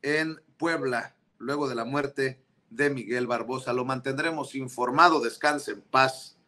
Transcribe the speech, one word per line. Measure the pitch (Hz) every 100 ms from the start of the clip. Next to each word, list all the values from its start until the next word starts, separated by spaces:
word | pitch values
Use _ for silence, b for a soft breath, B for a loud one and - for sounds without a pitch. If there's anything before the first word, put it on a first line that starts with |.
en | 143 156 160 156 _ _
Puebla | 165 165 135 120 113 _ _ _
luego | 120 143 143
de | 120
la | 117
muerte | 143 139 - 135 127 _ _ _
de | 117 143
Miguel | 135 104 123 123
Barbosa. | 120 113 123 123
Lo | 123 127
mantendremos | 131 127 135 160 160 135
informado. | 135 127 - 120 135 175 156
Descanse | 120 - 147 147 131
en | 104
paz | - 131 135 135 - _